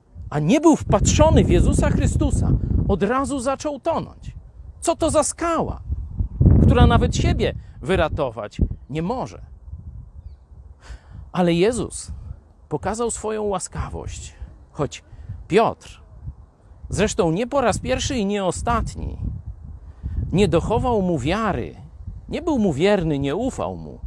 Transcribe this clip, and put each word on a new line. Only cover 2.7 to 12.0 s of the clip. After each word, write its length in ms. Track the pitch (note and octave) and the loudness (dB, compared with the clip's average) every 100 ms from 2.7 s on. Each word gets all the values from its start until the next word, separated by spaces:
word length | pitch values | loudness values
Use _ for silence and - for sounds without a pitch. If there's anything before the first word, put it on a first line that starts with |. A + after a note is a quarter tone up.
| - - | 0 2
od 140 | G3 | 2
razu 380 | G3 C4 C4 C#4 | 2 0 -2 -4
zaczął 400 | B3 C4+ D4+ C#4+ | -4 -4 -6 -4
tonąć. 560 | E4+ C#4+ - - - - - - - - | -2 -2 -4 -12 -16 -16 -18 -20 -18 -6
Co 160 | - E4 | -2 0
to 140 | D#4+ | 2
za 120 | D#4 | 2
skała, 600 | C4+ - E4+ D#4+ C#3 - - - - - - - - - | 0 -2 -2 -2 -2 -6 -6 -6 -6 -4 -2 6 8 8
która 240 | - A#3 A#3+ | 6 8 8
nawet 300 | A#3 A#3 - | 6 4 0
siebie 380 | - - E3+ - - - | 0 2 0 -4 -12 -8
wyratować 800 | B2 F#3 D#3 D3+ C3+ A2+ G#2 - - - - | -2 0 0 -2 -4 -6 -6 -2 -2 -2 -8
nie 120 | C#3+ | -6
może? 400 | E3+ B3+ D#3+ - - - - - - - - - - - - - - - - - - - - | -4 -4 -8 -12 -18 -20 -18 -16 -16 -16 -18 -18 -18 -20 -20 -20 -20 -20 -20 -20 -18 -18 -6
Ale 220 | - F3 | 0 2
Jezus 580 | E3+ G3+ A#3+ C3 - | 4 2 0 -4 -8